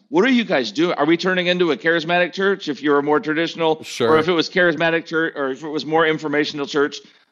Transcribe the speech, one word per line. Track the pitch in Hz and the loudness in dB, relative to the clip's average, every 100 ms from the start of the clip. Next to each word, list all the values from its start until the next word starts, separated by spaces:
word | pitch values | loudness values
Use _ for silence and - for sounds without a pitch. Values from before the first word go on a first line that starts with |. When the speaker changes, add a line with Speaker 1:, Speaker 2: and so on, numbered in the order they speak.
| - | -4
Speaker 1:
"What | 156 | 0
are | 247 | 2
you | 240 | 2
guys | 185 151 113 | 2 -2 -2
doing? | 117 175 | -2 0
Are | - | 0
we | 147 170 | 2 2
turning | 185 180 175 | 0 0 0
into | 180 175 | 0 0
a | 131 | 0
charismatic | 165 170 160 175 175 | 0 0 2 0 0
church?" | 190 196 196 151 | 0 -2 -2 -4
If | 123 | -4
you're | 143 143 | 2 2
a | |
more | 143 151 | 2 0
traditional, | 151 156 165 160 160 156 | 0 -2 -2 -2 -2 -2
Speaker 2:
Sure. | - - 117 | -6 -2 2
Speaker 1:
or | 156 | 2
if | 156 | 2
it | |
was | 165 - | 0 0
charismatic | 185 180 151 165 165 | 2 2 2 0 0
church, | 165 160 160 - | -2 -4 -2 -4
or | 135 | -6
if | 131 | -6
it | 156 | -6
was | 151 | -6
more | 135 160 160 | 0 2 2
informational | 156 151 147 147 147 139 | 0 -2 -2 -2 -4 -4
church, | 143 143 - - _ _ | 0 0 -2 -18 _ _